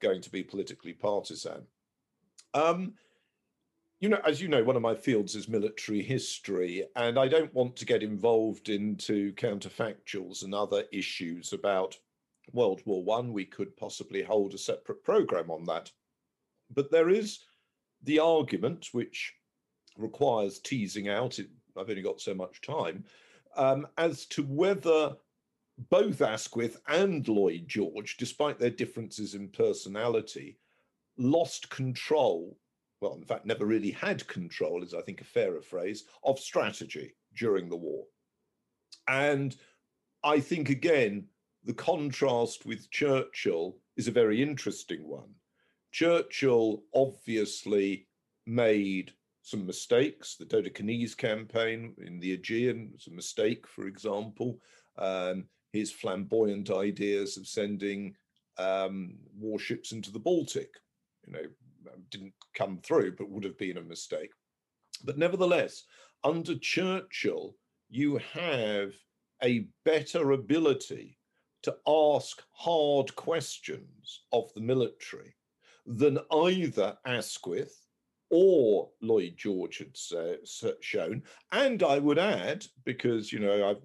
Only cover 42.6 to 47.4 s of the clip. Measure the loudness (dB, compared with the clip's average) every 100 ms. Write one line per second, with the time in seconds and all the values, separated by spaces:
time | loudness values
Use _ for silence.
42.6 | -10 -10 -8 -2 2 2 0 -4 0 0
43.6 | -2 -8 _ -6 0 4 4 4 0 -2
44.6 | -6 -8 -8 -10 -10 -14 -16 -20 _ _
45.6 | _ _ _ 0 4 4 2 0 4 6
46.6 | 4 0 0 2 2 0 -4 0